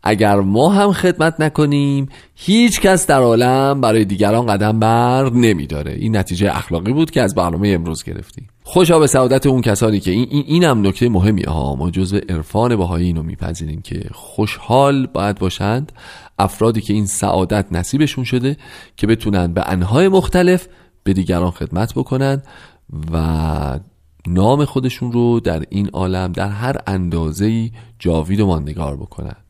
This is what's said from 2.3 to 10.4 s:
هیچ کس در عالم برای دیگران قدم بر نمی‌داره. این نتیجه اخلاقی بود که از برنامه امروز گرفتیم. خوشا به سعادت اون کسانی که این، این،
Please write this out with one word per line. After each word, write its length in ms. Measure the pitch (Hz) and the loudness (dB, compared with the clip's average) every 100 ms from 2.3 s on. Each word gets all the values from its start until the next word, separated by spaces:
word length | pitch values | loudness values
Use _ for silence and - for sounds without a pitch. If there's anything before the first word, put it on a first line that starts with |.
| _ | _
هیچ 460 | - 214 240 - | 0 4 4 4
کس 260 | 196 185 - | 2 2 2
در 140 | 139 | 4
عالم 600 | 127 117 123 131 139 139 | 4 4 4 2 2 2
برای 240 | 123 110 104 | 2 2 2
دیگران 400 | 98 101 113 120 | 2 2 2 2
قدم 340 | 101 104 110 | 0 2 2
بر 500 | 110 117 123 127 135 | 2 4 4 2 2
نمی‌داره. 640 | 120 117 90 71 73 73 | 4 4 2 -2 -6 -6
این 260 | - 113 104 | -4 -2 -2
نتیجه 400 | 92 87 98 - | -2 0 0 -2
اخلاقی 360 | - 85 98 | -4 -4 -2
بود 180 | 139 160 | -2 0
که 100 | - | 0
از 140 | 107 - | 0 0
برنامه 380 | 87 85 101 | -2 0 0
امروز 300 | 92 82 80 | 0 -2 -8
گرفتیم. 460 | - - - - - _ | -10 -14 -14 -20 -20 _
خوشا 360 | - 175 170 165 | -4 0 4 4
به 80 | 147 | 4
سعادت 380 | 135 127 131 143 | 4 2 2 2
اون 160 | 131 | 2
کسانی 380 | 113 101 110 104 | 0 2 2 0
که 120 | 92 | 0
این، 160 | 95 123 | -2 0
این، 140 | 143 | -2